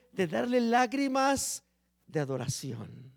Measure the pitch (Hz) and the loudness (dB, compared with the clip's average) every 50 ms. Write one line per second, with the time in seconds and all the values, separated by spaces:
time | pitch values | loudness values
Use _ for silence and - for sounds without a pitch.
0 | _ _ - - 190 160 175 226 247 240 247 254 240 226 233 240 254 233 233 269 | _ _ -2 0 0 2 2 0 0 2 2 2 4 4 4 4 4 2 2 0
1 | 277 277 262 269 269 269 277 262 - - - - - _ _ _ _ _ _ _ | 0 0 2 2 2 2 2 0 0 -4 -6 -8 -12 _ _ _ _ _ _ _
2 | _ - - 156 147 131 135 127 127 131 135 - - 135 120 110 104 - 120 123 | _ -6 -4 -2 -2 -2 -2 -2 -2 -4 -4 -4 -6 -8 -8 -8 -10 -12 -14 -16
3 | - - - | -18 -20 -20